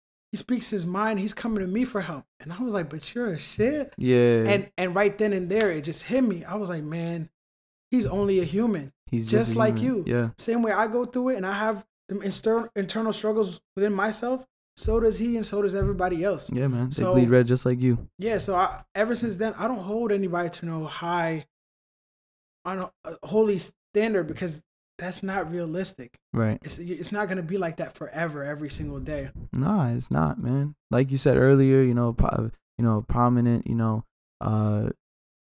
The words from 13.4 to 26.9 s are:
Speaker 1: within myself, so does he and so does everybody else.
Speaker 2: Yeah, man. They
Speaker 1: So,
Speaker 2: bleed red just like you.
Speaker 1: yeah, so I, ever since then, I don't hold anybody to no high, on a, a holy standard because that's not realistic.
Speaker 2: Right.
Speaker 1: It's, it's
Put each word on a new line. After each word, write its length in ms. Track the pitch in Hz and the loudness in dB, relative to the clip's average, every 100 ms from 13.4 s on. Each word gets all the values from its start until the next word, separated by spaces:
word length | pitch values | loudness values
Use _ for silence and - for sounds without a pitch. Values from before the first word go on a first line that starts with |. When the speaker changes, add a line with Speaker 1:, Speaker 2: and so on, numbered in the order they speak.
| 196 170 _ | -2 -4 _
Speaker 1:
within 180 | - 202 | -2 0
myself, 540 | 196 214 214 240 254 - _ _ - | 2 0 -2 -4 -4 -6 _ _ -8
so 220 | - 226 | -2 2
does 180 | 226 190 | 2 2
he 180 | 233 233 | 0 -2
and 80 | |
so 160 | 202 202 | -2 -2
does 140 | 202 | 0
everybody 480 | 190 196 185 180 170 | 0 0 0 0 0
else. 260 | 196 160 - | 0 -2 -4
Speaker 2:
Yeah, 160 | 120 135 | -2 0
man. 220 | 120 127 | 0 -2
They 120 | 143 | 0
Speaker 1:
So, 100 | - | 2
Speaker 2:
bleed 160 | 127 120 | 4 6
red 160 | 127 120 | 6 6
just 200 | 127 131 | 2 2
like 140 | 123 | 2
you. 280 | 127 117 - - | 2 2 -2 -6
Speaker 1:
yeah, 200 | 208 208 | -2 -2
so 160 | - | 0
I, 280 | 180 185 - - | 0 0 -2 -8
ever 200 | 190 220 | -2 0
since 220 | 233 233 180 | 0 -2 -2
then, 160 | 220 - | -4 -2
I 80 | 214 | -4
don't 100 | 240 | -4
hold 320 | 185 220 233 | -4 -2 0
anybody 360 | 202 190 175 170 | 0 0 -2 -4
to 160 | 165 170 | -4 -6
no 180 | 160 156 | -6 -8
high, 600 | - 170 175 165 160 - _ _ _ _ _ _ _ _ _ _ _ | -6 -4 0 0 -2 -8 _ _ _ _ _ _ _ _ _ _ _
on 140 | 180 190 | -8 -6
a, 100 | 180 - | -8 -10
a 220 | - 165 - | -16 -14 -2
holy 320 | 214 220 190 | 2 4 2
standard 680 | - - _ 208 220 202 156 | -4 -12 _ 0 2 0 -2
because 360 | - 180 151 - _ _ - | -4 -8 -8 -14 _ _ -12
that's 240 | 180 180 | -10 -8
not 280 | 190 196 160 | -4 -4 -4
realistic. 680 | 175 170 165 190 - 120 _ _ | -4 -4 -4 -6 -8 -16 _ _
Speaker 2:
Right. 260 | 113 110 107 | -2 0 -2
Speaker 1:
It's, 160 | - - | -6 -10
it's 340 | 175 | -8